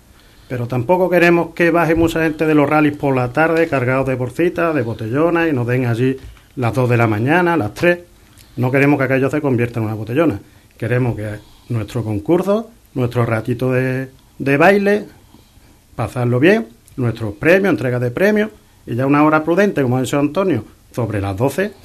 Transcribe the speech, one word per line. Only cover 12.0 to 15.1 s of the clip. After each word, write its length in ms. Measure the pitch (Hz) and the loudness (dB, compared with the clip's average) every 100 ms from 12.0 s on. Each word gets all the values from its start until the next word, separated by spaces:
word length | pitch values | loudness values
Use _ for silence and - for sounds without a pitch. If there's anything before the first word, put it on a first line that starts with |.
concurso, 640 | 107 104 104 175 190 208 220 - _ | -4 -4 0 0 2 -2 -4 -14 _
nuestro 320 | 139 123 123 | -4 -2 -2
ratito 480 | 120 110 113 123 127 | -2 -2 -4 -4 -2
de, 380 | 127 131 131 131 - _ - | -2 -2 -4 -8 -14 _ -8
de 180 | 139 143 | -2 4
baile, 480 | 175 202 202 208 202 | 4 4 2 0 -4